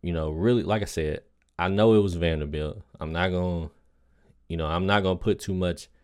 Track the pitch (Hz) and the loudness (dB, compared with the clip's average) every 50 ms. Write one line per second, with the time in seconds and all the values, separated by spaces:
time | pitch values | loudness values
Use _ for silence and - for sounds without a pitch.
0 | - 87 85 82 78 78 78 80 92 117 123 117 80 87 104 110 101 - - - | -6 -4 -4 -2 -2 -4 -2 0 2 2 2 2 2 0 -2 -2 -2 -4 -4 -4
1 | 78 76 76 - - _ _ _ _ _ _ - 87 92 95 101 107 113 110 107 | -4 -4 -4 -6 -10 _ _ _ _ _ _ -2 -2 0 2 4 6 6 6 6
2 | 101 98 87 85 85 85 80 78 76 71 73 76 76 76 - 104 - _ - - | 6 4 2 0 0 0 0 0 -2 -4 -4 -4 -4 -6 -8 -10 -16 _ -14 -10
3 | 80 78 80 85 90 95 90 90 90 90 87 85 80 73 - _ _ _ _ _ | -8 -4 -2 0 0 0 0 0 -2 -2 -2 -4 -6 -8 -12 _ _ _ _ _
4 | _ _ _ _ _ _ _ _ _ - 85 85 80 78 80 87 92 95 101 104 | _ _ _ _ _ _ _ _ _ -8 -4 -4 -2 -2 -2 0 2 2 2 2
5 | 95 95 92 90 - 113 98 - - - 95 92 92 90 85 - - - _ _ | 2 2 0 0 0 -2 -2 -2 -4 -6 -4 -2 -2 -2 -4 -6 -10 -20 _ _